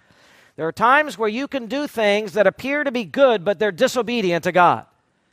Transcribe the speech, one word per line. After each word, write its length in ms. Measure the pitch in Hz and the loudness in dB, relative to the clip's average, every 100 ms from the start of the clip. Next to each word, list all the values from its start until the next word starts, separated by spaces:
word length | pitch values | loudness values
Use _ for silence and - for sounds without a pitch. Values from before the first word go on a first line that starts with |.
| _ _ _ _ _ - | _ _ _ _ _ -10
There 100 | 160 | -8
are 60 | |
times 440 | 170 226 277 302 185 | 0 4 4 2 -4
where 120 | 220 | -4
you 180 | 220 277 | -4 -6
can 200 | 277 226 | -8 -6
do 200 | 269 294 | -6 -6
things 460 | 226 208 208 214 | -2 0 0 0
that 160 | 185 190 | 0 0
appear 340 | - 254 294 | 0 -4 -4
to 80 | 277 | -2
be 140 | 247 | -4
good, 400 | 180 254 269 214 | -4 2 4 4
but 160 | 180 202 | 0 -2
they're 100 | 214 | -2
disobedient 720 | 165 254 247 220 240 190 170 | 0 0 0 -4 -2 0 -2
to 80 | 180 | 0
God. 340 | 170 196 113 - _ _ _ _ | 4 4 2 -6 _ _ _ _